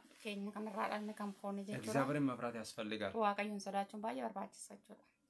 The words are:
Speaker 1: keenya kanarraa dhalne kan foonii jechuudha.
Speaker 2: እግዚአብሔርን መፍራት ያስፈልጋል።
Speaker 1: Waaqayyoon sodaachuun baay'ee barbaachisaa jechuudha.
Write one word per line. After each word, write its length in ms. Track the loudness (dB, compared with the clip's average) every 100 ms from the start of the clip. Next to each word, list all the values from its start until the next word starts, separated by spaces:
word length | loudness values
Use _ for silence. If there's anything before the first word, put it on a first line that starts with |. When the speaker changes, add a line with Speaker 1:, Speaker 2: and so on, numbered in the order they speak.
| -6
Speaker 1:
keenya 380 | -10 -6 -4 -4
kanarraa 340 | -4 -4 0 2
dhalne 260 | 2 -2
kan 180 | -2 -4
foonii 300 | -2 -4 -2
jechuudha. 160 | -2 -2
Speaker 2:
እግዚአብሔርን 440 | 2 4 6 6
መፍራት 320 | 4 2 -2 -2
ያስፈልጋል። 560 | -6 -4 -2 0 0
Speaker 1:
Waaqayyoon 460 | 4 4 4 0 -2
sodaachuun 420 | 0 0 0 -4
baay'ee 220 | -4 -2
barbaachisaa 520 | -2 -4 -8 -8 -14 -14
jechuudha. 280 | -20 -20 -20 _ _